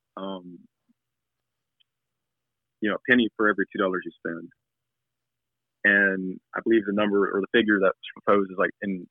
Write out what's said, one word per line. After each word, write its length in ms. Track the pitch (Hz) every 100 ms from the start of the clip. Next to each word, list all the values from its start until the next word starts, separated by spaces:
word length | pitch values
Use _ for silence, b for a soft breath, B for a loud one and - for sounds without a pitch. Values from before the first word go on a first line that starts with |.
| _ -
Um, 420 | 95 95 90 87 _ _ _ _ _ _ _ _ _ _ _ _ _ _ _ _ _ _ _ _ _ _
you 100 | 107
know, 60 | 95
a 140 | -
penny 180 | 123 110 -
for 120 | 107
every 160 | 98 95
two 60 | 101
dollars 240 | 95 92
you 80 | 85 -
spend. 300 | 87 85 85 _ _ _ _ _ _ _ _ _ _ _ _ _
And 540 | 104 101 98 95 92 90 _
I 60 | 98
believe 220 | 110 113 101
the 60 |
number 360 | 101 104 101 95
or 80 | 95
the 180 | 98 117
figure 200 | 107 101
that's 160 | 95 - -
proposed 360 | - - 101 95
is, 60 | 92
like, 120 | 90 -
and 240 | 104 92 95